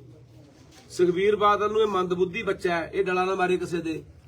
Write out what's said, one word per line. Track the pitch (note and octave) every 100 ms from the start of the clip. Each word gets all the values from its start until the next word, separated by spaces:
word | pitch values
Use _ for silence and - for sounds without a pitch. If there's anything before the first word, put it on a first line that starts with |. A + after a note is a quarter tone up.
| - - - - - - - - -
ਸੁਖਬੀਰ | - F3+ F3 G3+ G3+
ਬਾਦਲ | G#3 G3 G#3
ਨੂੰ | G#3+
ਇਹ | G#3+
ਮੰਦਬੁੱਧੀ | G3 F3+ F3+ F3+ G3
ਬੱਚਾ | G3+ F#3 F3+ E3+
ਹੈ, | D#3
ਇਹ | B2+
ਡਲਾ | F3 F#3
ਨਾ | F#3
ਮਾਰੇ | F#3+ F3+ F3+
ਕਿਸੇ | F3 E3+
ਦੇ। | E3 D3+ - -